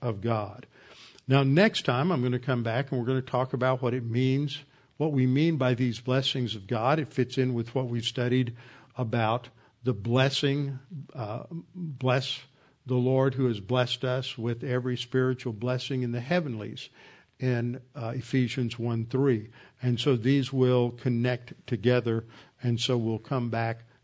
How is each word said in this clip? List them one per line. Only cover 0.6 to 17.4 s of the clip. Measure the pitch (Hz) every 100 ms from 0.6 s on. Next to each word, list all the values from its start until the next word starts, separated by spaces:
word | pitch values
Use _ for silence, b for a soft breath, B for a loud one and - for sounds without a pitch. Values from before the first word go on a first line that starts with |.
| - B B B B B -
Now, | 139
next | 135 151 214 -
time | - 123 175
I'm | 147
gonna | 123 123
come | 135 123
back | 113 117 135
and | 131
we're | 117
gonna | 131
talk | 131 127 131
about | 123 127 131
what | 123
it | 123
means, | 117 120 131 135 147 - - b b -
what | 156
we | 139 127
mean | 135 165 151
by | 127 120
these | 127 107
blessings | - 131 135 135 117 110
of | 95
God. | 117 123 160
It | 143
fits | - 123 135
in | 127
with | 117 117 131
what | 127
we've | 120
studied | 113 - 123 127 117 117 B B B -
about | 113 117 110 120 - _ b b
the | 127
blessing, | 101 113 127 135 135 143 143 139 131 - 156 -
uh, | 135 104 117 - 165 - 180
bless | 165 127 127 131 135 - - b b b 123
the | 127
Lord | 127 131 135 127
who | 127
has | 104
blessed | 92 127 123 -
us | 127 127 127 -
with | 117 117
every | 135 123 123 123
spiritual | - 131 127 127 123
blessing | 104 123 127 - 131
in | 120
the | 120
heavenlies | 127 180 147 110 107 131 - B B B B
in, | -